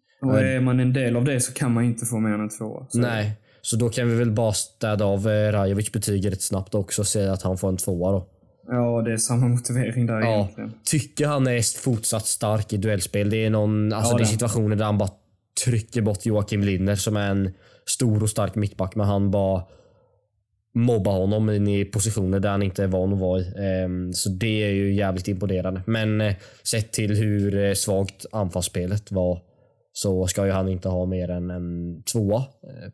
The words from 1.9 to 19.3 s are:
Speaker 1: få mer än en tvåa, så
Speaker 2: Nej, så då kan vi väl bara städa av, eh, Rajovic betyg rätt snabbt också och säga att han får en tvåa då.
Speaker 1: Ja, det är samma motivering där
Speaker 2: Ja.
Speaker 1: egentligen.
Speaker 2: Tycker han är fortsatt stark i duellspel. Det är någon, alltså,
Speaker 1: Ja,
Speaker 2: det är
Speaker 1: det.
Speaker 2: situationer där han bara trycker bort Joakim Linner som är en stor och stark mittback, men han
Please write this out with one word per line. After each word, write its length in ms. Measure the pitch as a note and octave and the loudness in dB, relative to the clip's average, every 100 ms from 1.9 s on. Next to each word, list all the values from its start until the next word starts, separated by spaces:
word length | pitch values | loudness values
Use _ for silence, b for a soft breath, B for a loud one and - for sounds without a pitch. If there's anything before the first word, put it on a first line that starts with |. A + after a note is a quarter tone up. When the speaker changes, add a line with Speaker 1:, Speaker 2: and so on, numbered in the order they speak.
| A2+ B2 | 0 -2
Speaker 1:
få 140 | A2+ | -2
mer 100 | A2 | 0
än 60 | G#2+ | -2
en 80 | G#2+ | -4
tvåa, 360 | - G#2+ - C3+ | -6 -10 -10 -4
så 100 | A#2+ | 0
Speaker 2:
Nej, 400 | A#2+ A2 G#2 G#2 b b | 0 0 -2 -4 b b
så 140 | - A2+ | -4 0
då 120 | A#2+ | 0
kan 200 | B2+ A#2+ | 0 0
vi 60 | A#2 | 2
väl 160 | A#2+ | 2
bara 220 | A2 A2 | 2 0
städa 520 | - - - A2+ G#2 G#2 | 0 -4 -4 -2 0 2
av, 220 | G2 A2 | 2 2
eh, 220 | G#2+ G#2+ | 2 2
Rajovic 400 | G#2 G2 G2 G#2 | 2 2 0 -2
betyg 400 | G#2+ G#2 G2 G2 | -2 -2 0 0
rätt 100 | F#2+ | -2
snabbt 340 | - F#2+ F#2+ G#2 | -2 -4 -2 -4
också 260 | F#2 - | -2 -2
och 60 | G2 | -2
säga 260 | G#2+ G2 | 0 0
att 80 | F#2+ | 0
han 160 | F#2 F#2 | -2 -2
får 120 | G2 | -2
en 80 | F#2 | -2
tvåa 340 | - F2+ F2+ | -2 -2 0
då. 160 | G2 F#2 _ _ _ - | 0 -4 _ _ _ -4
Speaker 1:
Ja, 340 | B2 A#2+ A#2 A2+ | -2 0 0 0
det 60 | |
är 40 | A2 | 0
samma 300 | - A#2+ B2 | 0 2 2
motivering 580 | A#2 - B2 A#2+ B2+ A#2 | 0 -2 -2 -2 0 0
där 140 | A2+ | 0
Speaker 2:
Ja. 120 | A#2 G#2 | 2 0
Speaker 1:
egentligen. 380 | G2 - A2 - | 0 -6 -12 -8
Speaker 2:
Tycker 440 | - D3+ - - D3 | -2 -2 -2 -2 0
han 200 | D3 B2+ | 2 2
är 340 | A#2+ G#2+ - | 2 0 -2
fortsatt 420 | C3 A2+ - A2+ - | -2 0 0 -2 -2
stark 480 | - G#2+ G#2+ - | -2 0 0 0
i 40 | G#2 | -2
duellspel. 520 | G#2+ G2+ - G2+ G#2 | 0 0 0 0 0
Det 160 | A2 A2 | 2 2
är 40 | |
någon, 440 | A2 G#2 G#2+ G#2+ | 2 2 2 2
alltså, 180 | G#2+ A#2 | 2 2
Speaker 1:
Ja, 40 | A#2+ | 4
Speaker 2:
det 40 | |
är 20 | A2 | 2
Speaker 1:
det. 60 | |
Speaker 2:
situationer 440 | G#2+ A#2+ A2+ G#2+ G#2 | 2 0 0 2 2
där 100 | G#2+ | 2
han 120 | G#2 | 2
bara 120 | G2 - _ _ _ - B2 | 0 -4 _ _ _ -4 0
trycker 360 | A#2 - A#2 | 0 0 0
bort 240 | G#2 G2 A#2 | 0 0 0
Joakim 360 | G#2 G2 G#2 | 0 2 2
Linner 320 | G2+ F#2 F#2+ G2 | 2 2 2 0
som 220 | - G#2 | 0 0
är 120 | G2+ | 0
en 200 | G2 F#2+ - b b b | 0 0 -4 b b b
stor 340 | - B2 G#2+ | 0 2 2
och 60 | G#2+ | 2
stark 260 | - G2 G#2+ | 0 0 0
mittback, 400 | G#2 - F#2+ G#2+ | -2 -2 -4 0
men 100 | G2+ | 2
han 240 | G2+ G2 | 2 2